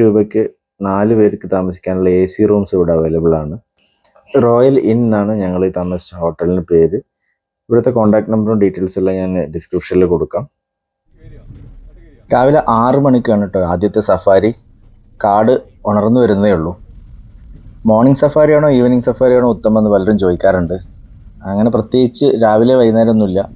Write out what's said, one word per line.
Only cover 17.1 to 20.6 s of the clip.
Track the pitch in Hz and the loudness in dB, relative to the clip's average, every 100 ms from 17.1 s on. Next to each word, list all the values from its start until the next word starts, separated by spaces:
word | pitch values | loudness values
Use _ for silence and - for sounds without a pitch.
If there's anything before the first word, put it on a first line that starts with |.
| - - - - - - - - | -20 -20 -20 -20 -20 -20 -6 0
മോർണിംഗ് | 110 127 135 | 2 2 2
സഫാരിയാണോ | 147 156 151 151 151 131 | 2 2 2 2 2 2
ഈവനിങ് | 123 123 120 | 2 0 -2
സഫാരിയാണോ | 120 127 123 123 95 | 0 2 2 2 0
ഉത്തമം | 113 110 | 0 0
എന്ന് | 107 | 2
പലരും | 101 92 104 | 2 0 0
ചോദിക്കാറുണ്ട്. | 92 87 95 92 | 0 0 0 0